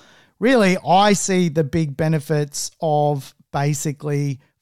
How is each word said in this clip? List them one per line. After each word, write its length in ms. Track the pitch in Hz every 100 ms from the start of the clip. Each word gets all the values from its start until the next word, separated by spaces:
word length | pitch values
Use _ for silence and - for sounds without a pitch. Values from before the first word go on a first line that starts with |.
| _ _ _ -
Really, 380 | 220 254 196 185 143
I 260 | 180 208
see 360 | 202 - 185 175
the 160 | 151
big 320 | 147 170 156 135
benefits 760 | 160 156 - 151 147 - - -
of 540 | 160 147 147 143 - _ _
basically 880 | 143 143 147 160 139 147 143 143 131 _ _